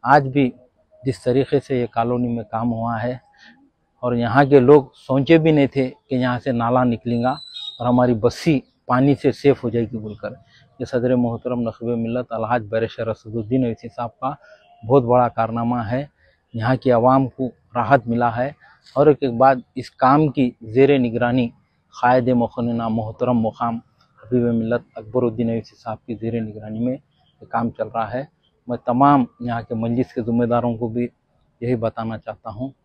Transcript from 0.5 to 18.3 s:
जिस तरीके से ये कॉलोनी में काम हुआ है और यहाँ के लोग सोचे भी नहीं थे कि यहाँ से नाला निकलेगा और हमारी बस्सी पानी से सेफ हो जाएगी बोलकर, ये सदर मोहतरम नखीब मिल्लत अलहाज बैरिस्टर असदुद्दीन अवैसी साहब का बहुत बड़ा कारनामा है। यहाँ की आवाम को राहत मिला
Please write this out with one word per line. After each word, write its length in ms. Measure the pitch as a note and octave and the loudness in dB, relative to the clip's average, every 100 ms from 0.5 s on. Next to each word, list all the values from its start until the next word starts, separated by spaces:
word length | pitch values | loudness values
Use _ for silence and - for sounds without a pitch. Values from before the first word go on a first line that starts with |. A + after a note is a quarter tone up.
| A#2+ _ _ _ _ | -2 _ _ _ _
जिस 200 | C3+ B2 | -8 -4
तरीके 360 | - B2+ C3+ C#3+ | 0 0 2 -2
से 200 | - C3 | -2 -4
ये 80 | A#2+ | -2
कॉलोनी 400 | - A#2 B2 B2 | -2 -2 -2 -2
में 160 | A#2 G#2+ | -4 -6
काम 220 | A2+ A#2+ | -6 -4
हुआ 260 | A2+ A#2 A2+ | -4 -4 -4
है 220 | A#2+ B2+ _ _ - _ _ _ _ _ | -6 -8 _ _ -20 _ _ _ _ _
और 120 | B2 A#2+ | -4 -2
यहाँ 280 | A#2 B2+ C#3 | 2 2 6
के 140 | C#3 | 6
लोग 340 | B2 D3 C3+ _ | 8 6 6 _
सोचे 400 | - C3+ C3+ E3 | -4 -2 4 4
भी 140 | D#3+ | 6
नहीं 160 | D3+ C#3 | 4 2
थे 200 | C#3 B2+ | 0 -4
कि 280 | - _ B2+ | -6 _ -2
यहाँ 240 | B2 B2 | -2 -2
से 120 | - | -2
नाला 300 | A#2 A#2 B2+ | -2 0 2
निकलेगा 520 | B2 A2+ A#2+ A#2+ B2 D3 - - - - | 2 0 -2 -2 -2 -4 -10 -16 -16 -6
और 80 | B2 | 0
हमारी 260 | B2 B2 A2+ | 2 4 2
बस्सी 460 | A#2 - - C#3 - _ - | 0 0 0 0 -2 _ -2
पानी 280 | B2 C3+ C#3 | 2 2 2
से 160 | C#3+ | 0
सेफ 300 | A2+ C#3+ C3 | 2 2 2
हो 60 | A#2+ | 0
जाएगी 280 | A#2 A2+ A2+ | -4 -4 -6
बोलकर, 400 | G#2+ G#2 G#2+ - _ _ _ _ | -10 -12 -12 -14 _ _ _ _
ये 60 | B2 | -6
सदर 300 | B2+ B2 B2+ | -2 0 0
मोहतरम 500 | A#2+ A2+ B2+ B2 A#2 | 0 -4 -6 -4 -6
नखीब 220 | - A#2 A#2+ | -6 -6 -4
मिल्लत 300 | A2+ A#2+ A#2+ | -4 -6 -6
अलहाज 360 | A2+ A2 A#2+ G#2+ | -8 -4 -4 -2
बैरिस्टर 380 | A2+ A2+ - A2+ | -4 -4 -6 -8
असदुद्दीन 560 | G#2+ A2 A2+ G#2+ C3 B2 | -8 -8 -10 -2 -2 0
अवैसी 240 | A2+ A#2 | -4 -12
साहब 200 | - A#2+ | -10 -10
का 240 | _ C3 D3 _ - _ _ | _ -8 -8 _ -20 _ _
बहुत 200 | A2 C#3 | 2 2
बड़ा 240 | A#2+ B2 A#2+ | 4 2 2
कारनामा 520 | - A2+ A#2 A#2 A#2+ | 0 -4 -2 -4 -4
है। 240 | G#2 B2+ D3 _ _ _ _ | -4 -6 -6 _ _ _ _
यहाँ 220 | A#2 A2+ B2+ | -6 -2 0
की 120 | C3+ | 2
आवाम 360 | A#2 B2 C3+ C3 | 4 4 4 0
को 240 | - B2+ - _ B2 | -4 -8 -8 _ -6
राहत 320 | A#2 C#3 A2+ | 2 2 2
मिला 220 | A#2 A#2+ | -2 0